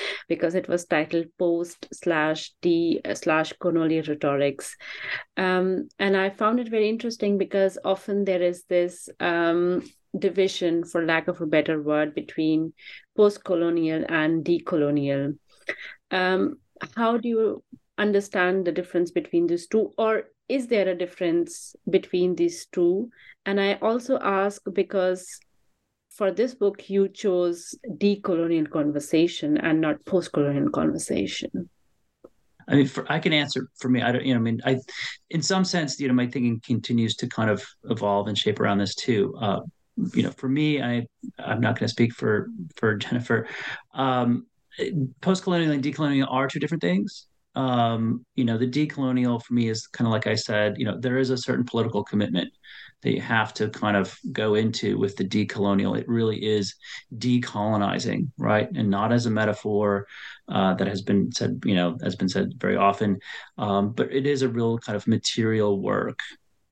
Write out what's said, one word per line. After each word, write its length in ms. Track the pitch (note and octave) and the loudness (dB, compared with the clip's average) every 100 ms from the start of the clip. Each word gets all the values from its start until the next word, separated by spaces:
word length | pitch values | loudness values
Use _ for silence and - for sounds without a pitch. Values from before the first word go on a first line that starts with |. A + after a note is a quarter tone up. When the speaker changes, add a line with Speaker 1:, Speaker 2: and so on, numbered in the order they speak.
| - - - | -8 -8 -4
Speaker 1:
because 260 | D#3+ E3 F3+ | -2 0 -2
it 120 | - | -2
was 180 | F3 - | -4 0
titled 420 | D#3 D#3+ E3+ E3 - | 0 2 -2 -4 -2
Post 500 | F3 E3+ E3+ - - | 0 0 -4 -10 -20
slash 580 | - F3 D#3+ D3+ D#3 - - | -4 0 2 2 0 -6 -2
de, 380 | F3 E3+ E3+ D#3 - | 2 2 2 -2 -4
uh, 80 | - | -4
slash 380 | E3+ D#3 D#3 - | 0 0 0 -4
colonial 420 | F3 E3 D#3+ D#3+ D3+ | 0 2 2 0 -2
rhetorics. 680 | D3 D3 C#3 C#3+ C#3 - - - - - - - - | -2 0 2 0 -2 -10 -16 -16 -14 -10 -10 -8 -2
Um, 500 | F#3 F#3 F#3 F#3 - - | 0 2 2 -2 -4 -2
and 200 | G3 F#3+ | 2 2
I 120 | G3 | 0
found 300 | G3 G#3+ B3 | 0 0 0
it 80 | A3+ | 0
very 200 | A3+ G#3+ | 0 0
interesting 480 | A3+ A#3 A#3 G#3 G3 | 0 -4 -2 0 0
because 400 | F3 G3 F#3+ - F#3+ | 0 2 2 2 -2
often 400 | F#3+ - G3+ G3 | -2 -2 -2 0
there 160 | F#3 | 2
is 240 | F3 F3 - | 0 -2 0
this, 420 | F3+ F3 F3 - - | 2 2 -4 -18 -4
um, 640 | F3+ E3+ E3+ E3+ F3 F3+ - - _ F#3+ | 0 2 2 2 2 0 -4 -16 _ -2
division, 680 | G3 F3+ F#3+ - F3 E3+ | 0 2 0 0 0 0
for 220 | E3 E3+ E3 | 0 -2 0
lack 220 | D#3+ E3+ | 0 0
of 100 | F3 | -4
a 60 | D#3 | 2
better 360 | D#3 D3+ D#3 | 2 2 -2
word, 320 | D3 D3+ D3+ D3 | 0 0 0 -4
between 580 | - - D#3 D#3 E3 - - - _ - | -6 -2 0 2 0 -8 -20 -20 _ 4
post-colonial 880 | G#3 G3+ - F3 E3+ E3+ D#3+ D#3+ - | 4 4 -2 0 2 2 0 -2 0
and 340 | D#3+ D#3 E3 | 0 2 2
decolonial. 920 | D#3 E3+ - E3 C#3+ D3 C#3 C#3 C#3 C#3+ _ _ - - - - _ | 2 0 0 0 2 2 0 0 -2 -6 _ _ -12 -10 -14 -18 _
Um, 460 | F#3+ F#3 F#3+ G3+ - _ - - A3+ | -2 2 2 0 -4 _ -18 -12 0
how 220 | A3+ A#3 | 0 2
do 100 | A#3 | 0
you 340 | A3+ G#3+ - - - _ - | 0 0 -2 -10 -20 _ -2
understand 680 | G#3+ G3+ G3+ G3 F3+ F#3+ F3 | 2 2 0 0 2 2 0
the 60 | |
difference 400 | E3 F3+ F3 F3 | -2 -2 -2 0
between 340 | F3 - E3+ E3+ | -2 0 0 2
these 220 | F3 - | 0 0
two, 240 | A3 G3 - | 0 0 0
or 260 | A3 G#3+ - _ - | 0 0 -4 _ -4
is 200 | C4+ A#3+ | -4 0
there 200 | G#3+ F#3 | 2 2
a 80 | F3+ | 0
difference 800 | F3+ - F3 E3+ F3 - - - - | -6 -2 0 0 0 -6 -18 -12 0
between 440 | F#3+ - F3+ F3+ E3+ | 0 0 0 2 2
these 300 | E3+ - - | 0 -2 -6
two? 380 | F#3 F3 F#3+ A#3+ - - - G3 | 2 2 2 -4 -12 -20 -10 -2
And 140 | G3+ | 0
I 140 | G3 - | 0 2
also 420 | A3 A#3+ A#3 C4 | 0 0 0 0
ask 420 | G3 F#3+ G3+ G3+ G3+ | 2 2 0 -2 -4
because 540 | F3+ F3+ G3 F#3 F#3 - - _ _ _ _ _ _ _ | -2 0 0 0 -2 -8 -20 _ _ _ _ _ _ _
for 220 | - F#3+ | -2 0
this 240 | F3+ A#3+ - | 0 -2 0
book, 340 | G3+ G3 - | 0 0 -2
you 180 | G3 G3 | 2 2
chose 640 | - G#3 F3+ F3 F3 - - A#3 D#3 | 0 0 2 0 -2 -10 -16 -14 0
decolonial 720 | G3+ G3+ G3+ E3 E3 E3 D3+ | 0 2 0 0 2 0 0
conversation 840 | D#3+ D3 D3 - D#3+ E3+ - D3+ D3+ | 0 0 -2 0 4 4 2 0 0
and 220 | E3 D#3+ | 2 2
not 220 | D#3 D3 - | 2 -2 0
post-colonial 640 | F#3 E3+ D3+ C#3+ C#3+ - | 0 0 0 2 2 0
conversation. 960 | - D#3+ D3+ - - G3 - - F#3 F3 _ _ _ _ _ - _ _ _ - | 0 0 -2 -2 -2 -2 -6 -6 -8 -8 _ _ _ _ _ -20 _ _ _ 2
Speaker 2:
I 80 | C#3+ | 4
mean, 120 | C3 | 4
for, 180 | - - | 0 -4
I 80 | D#3 | -2
can 140 | F3 | 0
answer 340 | D3+ C#3+ B2+ B2+ - | 0 0 -4 -8 -6
for 120 | B2+ | 0
me. 120 | B2 | 2
I 100 | A2+ | 2
don't, 140 | B2 C3+ | 0 2
you 80 | |
know, 60 | A#2+ | 2
I 40 | |
mean, 180 | A2+ A#2 B2+ | 0 0 0
I, 120 | C3 - - - - _ | -2 -4 -10 -10 -12 _
in 120 | E3 | -4
some 240 | D#3 F#3+ F#3 | 0 2 2
sense, 340 | F3+ C#3+ - | 0 -2 -2
you 80 | C#3 | 2
know, 60 | |
my 120 | B2 B2 | 2 2
thinking 340 | C3+ A#2+ A#2 - | 0 0 -2 -2
continues 500 | A2+ - A#2 A2 - | -2 0 0 0 -2
to 100 | A#2 | -4
kind 220 | - A2 | 0 0
of 140 | G2+ - - - | 0 -4 -16 -6
evolve 420 | A2+ G#2 G2+ G#2+ | -2 2 2 0
and 100 | G2+ | 0
shape 220 | G#2+ G2+ | 0 0
around 180 | G2+ G2+ | 2 2
this 160 | G2 - | 0 -2
too. 400 | - G#2+ - - | 0 2 0 -2
Uh, 200 | G#2+ - - - _ - - | -2 -2 -6 -18 _ -6 -2
you 100 | - | 0
know, 80 | - | -2
for 160 | - C3 | -4 -2
me, 340 | C#3 D3+ C#3+ | 0 2 0
I, 240 | A#2+ A#2+ A2+ _ - - | 0 -2 -4 _ -16 -12
I'm 220 | - A2 | -4 0
not 180 | A#2 A2+ | 0 0
gonna 120 | A2+ | -2
speak 240 | - A#2 | 2 2
for, 340 | - A2+ G#2 A#3 A3+ E2 - | 2 0 0 -2 -10 -14 -2
for 180 | A2 G#2 | 0 0
Jennifer. 520 | - B2 A#2+ A2+ - - - - - | -2 -4 0 -2 -2 -10 -10 -12 -10
Um, 540 | C3 C3+ B2+ A#2+ B2 - _ _ - - D#3+ C3 - | -4 0 2 2 0 -2 _ _ -6 -4 -2 -4 -2
post-colonial 540 | F#3+ F#3 F#3+ F3 D#3+ | 0 0 2 2 2
and 100 | C#3+ | 0
decolonial 480 | C#3+ C#3+ D3 C#3 C3+ | -2 -2 0 2 0
are 160 | C3 C3+ | 0 -2
two 120 | D3 | -2
different 200 | D3+ E3 | -2 0
things. 440 | F3+ F#3+ G#3 - - _ _ C3+ | 2 0 -2 -8 -20 _ _ -2
Um, 680 | C3 B2 A#2 A2+ A2+ - - - | 0 2 2 2 0 -2 -4 -2
you 100 | A#2 | 0
know, 120 | A2+ | 2
the 100 | B2+ | 0
decolonial 760 | D3+ D3 C#3+ C3 B2+ B2 A#2 | 0 -2 0 0 2 2 0
for 100 | - A#2+ | 0 0
me 120 | A2+ | 0
is 200 | A2 - | -2 -6
kinda 220 | - A#2 | -2 2
like 180 | A2 A2 | 2 0
I 80 | A2 | -2
said, 400 | - A#2 G#2+ - | 0 0 2 0
you 80 | G#2+ | -4
know, 120 | F#2+ | -2
there 200 | B2 B2+ | 0 0
is 140 | C3 | 2
a 60 | B2 | 0
certain 280 | C3 B2+ B2 | 0 -2 0
political 380 | A#2+ A2+ G#2 | 0 0 -2
commitment 500 | - G#2 G2+ F2 - - - - - _ | -2 0 0 0 -4 -10 -20 -20 -20 _
that 100 | A2 | -2
you 80 | - | -2
have 340 | - A2+ G#2+ - | 0 0 0 -2
to 140 | G#2+ | -4
kind 280 | - G#2 G2+ | -2 2 2
of 180 | F#2+ - G3 | 0 -4 -8
go 240 | B2 A2 G#2+ | -2 2 2
into 420 | A2+ - G#2 G2 | 2 0 -2 0
with 200 | G2 - | -2 -2
the 80 | F#2+ | -2
decolonial. 720 | G#2+ G#2 G#2+ G2+ G2 G2 A2 | 0 -2 0 2 2 2 -2
It 100 | - | 0
really 380 | A#2 A2 G#2+ G#2+ | 0 0 0 0
is 300 | G#2+ F#2+ - - - - A2+ B2 B2 | 0 -2 -8 -18 -18 -16 -4 0 2
decolonizing, 840 | A#2+ G#2 G#2+ G#2+ G2+ F#2 - G#2 - - | 0 -2 0 2 0 0 -2 -2 -2 -2
right? 320 | A2+ G#2+ - C#3+ | 2 2 0 -2
And 140 | G#2 | 0
not 220 | G2 A2 | 2 2
as 140 | A#2+ A2+ | 2 2
a 60 | |
metaphor, 720 | G#2+ G#2+ G2+ G#2+ G#2 G#2 G2+ G2+ - - - - | 2 0 0 -2 0 2 0 -4 -14 -18 -18 -4
uh, 260 | F#2 F#2+ F#2 | 0 2 2
that 120 | F#2+ | -2
has 140 | F#2+ | -2
been 300 | G2+ G2+ F#2+ | 0 2 2
said, 280 | - G2+ G2 - | -2 -4 -2 0
you 100 | F2+ | 2
know, 220 | F2 E2 | 2 -2
has 120 | F#2 - | -6 -2
been 140 | F#2+ | -2
said 240 | F#2+ F#2+ - | 0 -2 -2
very 180 | G2 G2 | -2 2
often, 440 | G2 G2+ G#2 F#2+ - - - - | 2 2 0 -2 -6 -16 -16 -6
um, 340 | G#2 G2 G2+ | 0 2 0
but 200 | A#2 D3 | 0 -2
it 120 | C3+ C#3 | 0 0
is 160 | C#3 | 0
a 80 | C3 | 0
real 280 | A#2 A#2 A#2 | 0 0 -2
kind 160 | - G#2 | -4 -4
of 120 | - | 0
material 760 | A2 - - A2 A2 G#2 G2 | 0 0 0 2 2 2 0
work, 380 | G2+ G2+ - - - - _ _ _ | 0 0 -2 -6 -10 -16 _ _ _